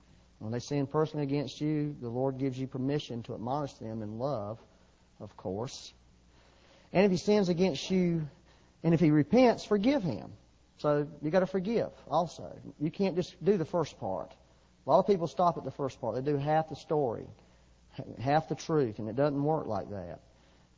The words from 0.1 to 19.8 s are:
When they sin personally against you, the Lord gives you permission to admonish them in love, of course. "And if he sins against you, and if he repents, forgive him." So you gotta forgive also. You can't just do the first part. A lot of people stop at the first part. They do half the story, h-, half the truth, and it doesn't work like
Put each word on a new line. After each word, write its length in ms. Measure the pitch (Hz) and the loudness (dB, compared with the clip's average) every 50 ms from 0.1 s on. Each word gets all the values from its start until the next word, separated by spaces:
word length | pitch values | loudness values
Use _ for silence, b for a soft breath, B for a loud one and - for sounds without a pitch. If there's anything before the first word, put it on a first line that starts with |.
| b b b b b _ | b b b b b _
When 140 | 107 110 113 | -8 -6 -4
they 80 | 123 | -4
sin 260 | 127 - 143 143 139 | -4 -2 -2 -2 -2
personally 380 | 131 - 151 160 151 - 151 147 | 0 2 0 0 2 0 -4 -2
against 360 | 139 139 147 139 117 - - | 0 0 -2 -2 -4 -6 -4
you, 360 | 151 151 156 151 147 147 147 - | -2 0 0 0 0 -2 -4 -6
the 80 | 123 117 | -8 -6
Lord 300 | 113 123 131 135 135 127 | -4 -2 -2 -2 -2 -2
gives 180 | 135 139 127 | -2 -4 -2
you 120 | 127 131 127 | -4 -6 -6
permission 560 | - 131 127 131 139 151 - - 120 120 110 | -6 -4 -2 0 -2 -2 -2 -4 -8 -10 -8
to 100 | - 113 | -8 -10
admonish 380 | 82 95 120 131 147 156 180 - | -8 -4 -4 -4 -4 -4 -6 -8
them 280 | - 123 110 110 113 110 | -10 -12 -10 -8 -8 -8
in 180 | 104 107 113 | -8 -6 -6
love, 400 | 123 143 143 117 101 101 113 113 - _ b b b b b b b b b _ | -4 -4 -4 -4 -6 -8 -10 -12 -14 _ b b b b b b b b b _
of 160 | 110 98 - | -16 -16 -16
course. 560 | - - 104 92 101 117 135 - - - - - _ _ _ - _ _ b b b b b b b b b b b b b b | -10 -8 -6 -6 -4 -6 -8 -10 -14 -16 -18 -20 _ _ _ -20 _ _ b b b b b b b b b b b b b b
"And 120 | 165 196 | 4 6
if 60 | 208 | 6
he 60 | 180 | 4
sins 320 | 170 - - 208 214 202 170 | 2 2 4 4 4 4 2
against 420 | 180 160 185 190 147 135 - - | 2 2 2 2 2 -2 -4 0
you, 380 | 190 185 180 175 170 165 156 147 b b b b b b b b b b - | 0 2 2 2 2 0 -2 -6 b b b b b b b b b b 2
and 100 | 165 170 | 4 4
if 60 | 156 | 6
he 100 | 175 151 | 6 6
repents, 540 | 151 151 143 - - 240 262 240 220 - - | 6 6 4 6 6 8 8 8 6 4 0
forgive 400 | - 208 208 196 247 285 285 196 | 0 0 2 4 4 2 2 0
him." 280 | 165 113 87 64 - 104 - - _ _ _ _ _ _ _ | -2 -4 -4 -8 -12 -16 -20 -20 _ _ _ _ _ _ _
So 280 | - 151 147 147 147 143 160 - | 0 2 2 2 2 -2 -6 -6
you 100 | - 156 | -6 0
gotta 160 | 156 190 185 | 2 2 2
forgive 460 | 185 - 196 180 196 233 202 131 69 - - - - | 2 0 -2 -2 0 0 0 0 -2 -6 -14 -10 -2
also. 480 | 131 156 180 156 - - - 76 - 113 120 120 - - | 0 0 0 0 -4 -12 -14 -14 -14 -14 -16 -16 -8 -4
You 100 | 143 170 | -4 -4
can't 240 | - - 196 190 156 | -2 0 0 0 0
just 220 | 175 170 - - - 156 | -2 -4 -4 -6 -4 2
do 120 | 165 208 | 2 2
the 80 | 196 160 | 2 2
first 360 | - - 175 156 - - - | 0 0 -2 -2 -2 -4 -8
part. 340 | - 101 95 85 62 - - - b b b b b b b b _ | -6 -4 -4 -4 -6 -8 -14 -20 b b b b b b b b _
A 60 | 127 | 2
lot 80 | 139 175 | 4 4
of 80 | 185 | 6
people 220 | - 202 185 165 - | 4 2 2 2 -4
stop 280 | - - 185 175 160 | 0 2 2 2 2
at 60 | 151 - | 0 -6
the 80 | 131 | -10
first 300 | - - 143 131 - - | -6 -4 -6 -6 -6 -6
part. 160 | - 117 104 | -6 -4 -4
They 60 | 127 131 | -2 -2
do 140 | 143 151 | 0 -2
half 340 | 139 139 147 156 156 160 156 | 0 0 2 2 2 0 0
the 40 | 151 | -6
story, 540 | - - - 165 151 143 120 107 95 90 - 104 b b b b b b b b b b b - | -14 -6 -2 0 0 0 0 -2 -4 -8 -12 -16 b b b b b b b b b b b -14
h-, 80 | - 123 - 110 - | -14 -12 -12 -10 -6
half 300 | 110 135 143 156 156 - | 0 2 2 2 2 0
the 80 | 160 | -6
truth, 420 | - - - 165 151 139 117 107 - | -8 -4 0 2 2 2 2 0 -4
and 100 | 110 110 | -6 -6
it 60 | 104 | 0
doesn't 260 | 123 139 151 139 139 | 2 2 2 2 2
work 260 | 139 151 160 151 - | 0 0 0 0 0
like 240 | - 110 95 | -2 -4 -4